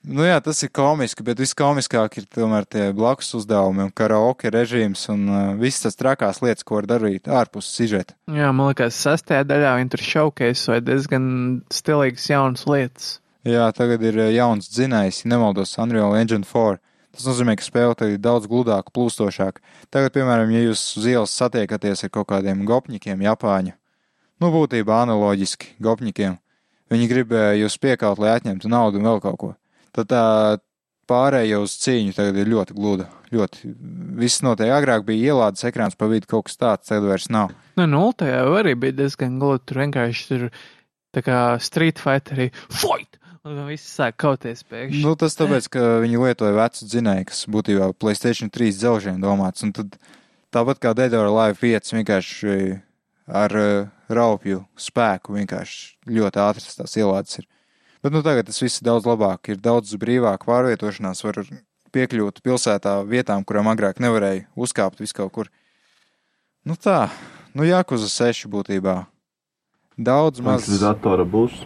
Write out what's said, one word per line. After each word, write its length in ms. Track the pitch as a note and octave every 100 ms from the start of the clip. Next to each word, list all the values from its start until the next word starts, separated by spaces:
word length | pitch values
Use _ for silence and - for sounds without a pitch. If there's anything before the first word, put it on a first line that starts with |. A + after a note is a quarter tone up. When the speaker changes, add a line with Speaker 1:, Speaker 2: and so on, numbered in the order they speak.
Speaker 1:
Nu 220 | D3 C#3 E3+
jā, 80 | E3
tas 160 | D#3 D#3
ir 100 | C#3+
komiski, 480 | - C#3 D#3 A#2+ -
bet 160 | A2 A#2
viskomiskāk 760 | C3 - C#3+ C#3+ - A#2+ G#2+ -
ir 60 | G2
tomēr 380 | - A2 G#2+ G2
tie 220 | G#2+ G2+
blakus 380 | G2 A#2 C3 - A#2
uzdevumi 480 | G#2 G#2 F#2+ F#2+
un 60 | G2
karaoke 580 | - A2 G#2+ A#2 C3 A#2
režīms 540 | A2+ A#2 A#2+ G#2+ G2 -
un, 140 | G#2 G2+
uh, 240 | G2+ G2
visas 300 | G2+ B2 -
tās 100 | A2
trakās 460 | - C3 C3+ G#2 F#2+
lietas, 220 | B2 G#2+ -
ko 140 | G#2+
var 80 | G2+
darīt 380 | A#2 G#2+ F#2+ -
ārpus 380 | C3 A2+ G#2 -
sižeta. 400 | - A2+ G2+ - _ -
Speaker 2:
Jā, 220 | D3+ C#3+
man 220 | C3 C#3
liekas, 240 | C3 A#2+ -
sestajā 460 | C#3+ E3 - C#3+ C#3
daļā 300 | C#3+ C#3 B2+
viņi 160 | B2+
tur 100 | -
showcase 720 | - D#3 D3+ - A#2+ B2+ -
vai 80 | A#2
diezgan 460 | A#2+ C3+ C#3+ C3 C3 B2+ B2+ B2+ -
stilīgas 560 | - - D3 C3+ B2 -
jaunas 380 | C#3+ C3+ B2+ -
lietas. 460 | C#3+ B2+ - - - _ _ A#2
Speaker 1:
Jā, 220 | A#2 A2+
tagad 320 | - A#2+ A#2
ir, 160 | A2+ A2
uh, 80 | A2
jauns 320 | A#2 B2 G#2+ -
dzinējs, 460 | A#2 C3+ A2+ G2 -
ja 80 | A#2
nemaldos, 460 | A#2+ A2 G2 F#2+ -
Unreal 380 | A2+ A2+ G#2 G#2+
Engine 240 | A2+ A2
four. 380 | F#2+ A#2+ A2 F#2+ _ _ _
Tas 80 | - B2+
nozīmē, 260 | B2 A#2+
ka 80 | G#2
spēle 320 | - A#2+ A#2+
tagad 220 | A#2 G#2+ G2+
ir 40 | A#2
daudz 240 | A#2+ G#2
gludāka, 400 | A#2+ A#2 G2+ -
plūstošāka. 720 | - A#2+ - G#2 - F#2+ - _ - -
Tagad, 240 | C#3 C3+
piemēram, 400 | C#3 C3 A#2 A2
ja 140 | A2+ A#2
jūs 160 | G#2+ - -
uz 80 | A2+
ielas 240 | B2 G#2
satiekaties 720 | - B2 A#2+ G2+ G#2+ G#2 F#2+
ar 80 | G2+
kaut 160 | G#2+ G2+
kādiem 380 | G2 G2 F#2+ G#2
gopņikiem, 560 | B2 - A2 - F#2+
Japāņu, 480 | G2+ A2+ A2 F#2+ F#2 - _ _ _ _ _ _
nu, 100 | F3
būtībā 480 | D#3+ D3 A#2 G#2 A2+
analoģiski 720 | A#2+ G#2+ G2+ G2+ F#2+ - - -
gopņikiem, 560 | A2 A2+ A#2 - G2 F2+ _ _ _ _ _
viņi 160 | A#2 A#2
grib, 240 | B2 A#2
uh, 220 | A#2 G#2
jūs 240 | G#2 G#2+ -
piekaut, 400 | C#3 B2 G#2+ G2+
lai 160 | G#2
atņemtu 320 | A#2+ A#2+ F#2+ G#2+
naudu 320 | A#2+ A2 G2+
un 80 | A2
vēl 160 | G#2+
kaut 160 | G2 F2+
ko. 140 | G#2 - _ _ _
Tad 120 | - G#2
tā 120 | B2 A2+ A2 G#2+ G#2+ _ _ _ _ -
pārēja 500 | B2 C#3 C3+ A2 G#2
uz 140 | G#2 -
cīņu 380 | - B2 G2+ F#2+
tagad 200 | G2+ G2
ir 60 | G2+
ļoti 240 | A2+ F#2+
gluda. 320 | G2 G#2 F#2+ F2+ - _
Ļoti. 380 | A#2 G2 - - - - F2+ F2 G2
Viss 220 | A#2+ -
notiek. 300 | C3+ A2 A2
Agrāk 300 | C#3 C#3 A2+
bija 300 | G#2 A2 B2+
ielādes 260 | C#3 A2 F#2+ A#2+
ekrāns 240 | - G#2
pa 140 | - A2
vidu, 160 | A2
kaut 220 | F#2+ A2+ -
kas 100 | -
tāds, 300 | A#2+ G2+ -
tagad 160 | G#2+
vairs 220 | G2+ F#2+ -
nav. 220 | A2+ F#2+ - _ -
Speaker 2:
Nu, 80 |
nultajā 540 | E3+ D3 G#3+ - D3+ B2+
jau 160 | B2+ F#3+
arī 160 | G3+
bija 220 | A#2+ C3+ C3
diezgan 380 | C#3 - C3 C3
gludi. 240 | C#3 C3+ -
Tur 140 | C3
vienkārši 420 | C#3+ C#3 A#2+ A#2
tur 220 | - B2+ A#2+ - - _ _ _ _
tā 80 | C3
kā 160 | C3 B2 A#2+ C3+
Street 400 | - E3 D#3+ D#3+
Fighterī 460 | C#3+ C3+ - C3+ B2+ - -
fight! 460 | - G4 E4+ - _ - F3
Un 200 | D3+ C#3+ C#3+
visi 160 | D3+
sāk 320 | - - B2 -
kauties 480 | D3+ C3 A#2+ A#2
pēkšņi. 380 | - A2+ C3 D3
Speaker 1:
Nu, 80 | D3
tas 240 | D#3+ D#3+ -
tāpēc, 320 | D3+ C3+ -
ka 160 | C3 A#2+ A#2
viņi 240 | A#2 A#2
lietoja 320 | B2+ A#2 G#2+ G#2
vecu 320 | - - G#2+
dzinēju, 400 | A#2 A2+ F#2+ F#2+
kas 160 | -
būtībā 460 | - G#2 G#2 G2 F#2+
PlayStation 560 | F2+ A2 G2+ B2 A2+ A2
trīs 320 | - A#2 G2
dzelžiem 400 | A#2+ A2 G2+ F#2
domāts. 400 | G2 G2 F#2 -
Un 140 | G#2+ G2+
tad 160 | G2+ - _ - _ _ _
tāpat 280 | A#2+ A#2+ C3+
kā 140 | A#2+ A2+
Dead 160 | B2+
or 160 | A#2 G#2
Alive 300 | A2 A2 G2
pieci, 320 | A#2+ G#2+ -
vienkārši 600 | A2+ G#2+ G2 - - G#2+ G2 F#2+ F#2+ _ _ _ _ -
ar, 260 | F#2 G#2
eh, 360 | G#2 G#2 G2+ G2+ _ -
raupju 540 | A2+ A#2 G2+ G2 F#2+ F#2+
spēku 640 | - - - A#2 F#2 - G2+
vienkārši 800 | G2 F#2+ F2 - - _ - A2
ļoti 220 | G2+ G2+
ātras 380 | G2+ G#2 - -
tās 160 | - A2
ielādes 460 | G2+ F#2+ - -
ir. 60 | - _ _ _ _ _
Bet, 80 | D3
nu, 80 | D#3
tagad 240 | D3+ C3 G#2
tas 80 | -
viss 220 | B2+ -
ir 20 |
daudz 220 | A#2+ A#2 A2
labāk. 400 | A2+ G2+ F#2 -
Ir 140 | G2
daudz 300 | A#2 A#2+ G2+
brīvāka 480 | G#2 A2 B2+ A#2 F#2+
pārvietošanās, 800 | - A#2+ B2+ G#2+ G#2+ F#2+ G2 F2+
var 140 | G#2+ G#2 F#2+ C#2 _ _ _
piekļūt 480 | C3 B2+ A#2 G2+ -
pilsētā 540 | B2+ B2+ A#2+ G2+ G#2 G2+ G2+
vietām, 380 | B2 A#2+ G2+ G2
kurām 220 | G#2 G#2
agrāk 300 | G#2+ G2+ F#2
nevarēja 380 | A#2+ A2+ G2 F#2+ - -
uzkāpt 400 | B2 - G2 -
vis 140 | G#2+
kaut 160 | - G2
kur. 160 | - G#2 _ _ _ _ _ _ _ _ _ _ _
Nu 100 | D3
tā, 300 | E3 G#3 F3 G#2+ - - - -
nu, 80 | C#3
Yakuza 460 | D#3+ F3+ F3+ B2 G#2+
seši 400 | - A#2+ A2+ G#2+
būtībā. 460 | G2+ G2 G2 F#2+ F#2 F#2 _ _ _ _ _ _ _ _ -
Daudz 440 | A#2 C#3 D#3 B2
Speaker 3:
Vai 80 | B2 B2+
Speaker 1:
maz 80 |
Speaker 3:
tas 100 | G#2
uz 80 | G2+
datora 400 | G#2 G#2 A2 F2+
būs? 380 | F2+ G#2+ A#2+ -